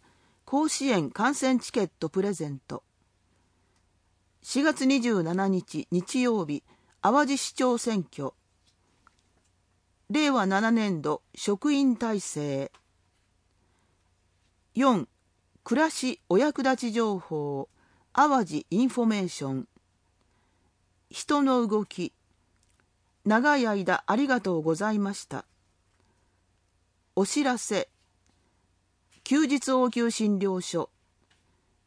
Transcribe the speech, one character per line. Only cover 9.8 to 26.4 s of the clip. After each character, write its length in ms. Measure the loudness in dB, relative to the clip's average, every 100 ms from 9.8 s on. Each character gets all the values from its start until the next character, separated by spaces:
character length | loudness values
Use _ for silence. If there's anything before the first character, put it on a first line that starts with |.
| _ _ _
令 200 | 0 2
和 160 | 2 2
七 260 | 2 2
年 300 | 2 0 -2
度 220 | -2 -4 -6 -8
職 380 | -4 -2 0
員 240 | 2 2 2
体 240 | -2 -4
制。 500 | -4 -6 -4 -4 -6 -12 _ _ _ _ _ _ _ _ _ _ _ _ _ _ _ _ _ _ _ 2
四、 340 | 4 4 -2 _ _ _ _ _ -4
暮 160 | 0
ら 80 | 0
し 320 | 0 -6 -6 _
お 80 | 2
役 260 | 2 0
立 140 | 0 0
ち 140 | -2
情 260 | -2 -2 -2
報、 480 | -6 -8 -6 -8 -10 _ _ _ _
淡 320 | 2 4 4 0
路 200 | -4 -2
イ 140 | 0
ン 60 | 0
フ 140 | 2
ォ 20 | 0
メ 120 | 2
ー 60 | -2
シ 160 | -4
ョ 100 | -6
ン。 140 | -6 -8 _ _ _ _ _ _ _ _ _ _ _ _ _ _
人 320 | -14 0 2
の 240 | 4 2 2
動 180 | 0
き。 300 | -2 -6 -8 -10 _ _ _ _ _ _ _ _ _ _ 2
長 300 | 4 4 4
い 100 | 2
間 380 | 0 0 -2 0
あ 100 | 0
り 100 | 2
が 140 | 0
と 140 | 0 -2
う 60 |
ご 140 | 0 0
ざ 160 | 0
い 80 | 0
ま 140 | -2
し 120 | -6 -10
た。 200 | -12 -14 _ _ _ _ _ _ _ _ _